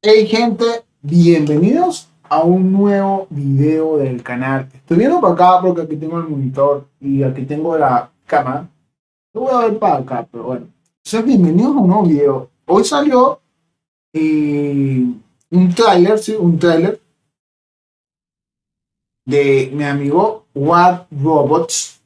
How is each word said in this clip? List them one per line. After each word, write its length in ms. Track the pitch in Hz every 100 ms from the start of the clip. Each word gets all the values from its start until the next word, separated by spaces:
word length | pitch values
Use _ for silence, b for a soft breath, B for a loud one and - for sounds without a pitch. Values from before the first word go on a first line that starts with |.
| 208
Hey, 160 | 214 214
gente, 600 | 220 240 196 233 233 _ _
bienvenidos 1040 | 143 170 170 165 147 151 190 302 359 - - _ _
a 120 | 143
un 300 | 165 185 185
nuevo 560 | 190 202 202 196 196 190
video 680 | 143 139 135 151 156 160 151
del 260 | 135 123
canal. 460 | 120 123 131 135 131
Estoy 260 | _ _ 170
viendo 200 | 254 349
para 140 | 214
acá 280 | 170 180 180
porque 200 | 185 170
aquí 160 | 151 147
tengo 200 | 156 170
el 120 | 160
monitor 580 | 143 131 131 139 143 - _
y 220 | 139 139
aquí 200 | 135 135
tengo 340 | 131 147 165 160
la 320 | 139 120 - _ _
cámara. 440 | 123 127 139 175 _ _ _ _ _ _
Yo 80 | 220
voy 100 | 262
a 160 | 247 226
ver 100 | 208
para 200 | 202 143
acá, 280 | 135 127 117
pero 140 | 117 117
bueno. 220 | 127 - _ _ _
Entonces, 220 | - 220 233
bienvenidos 500 | 233 175 175 254 277
a 40 |
un 100 | 185
nuevo 140 | 208
video. 460 | 180 147 143 131 - _ -
Hoy 180 | 190 -
salió, 560 | 294 294 247 262 - _ _ _ _ _ _ _
eh, 1000 | 160 156 151 147 143 143 143 135 131 123 123 _ _ _
un 240 | 175 185 175
tráiler, 420 | 226 180 180 214
sí, 180 | 214 214
un 180 | 175 151
tráiler 440 | 175 165 180 220 _ _ _ _ _ _ _ _ _ _ _ _ _ _ _ _ _ _ _ _ _ _ -
de 440 | 139 139 135 131
mi 100 | 139
amigo 640 | 143 143 143 156 214 214 _
What 540 | 143 139 170 180 180 -
Robots. 880 | 143 147 151 135 160 165 - - _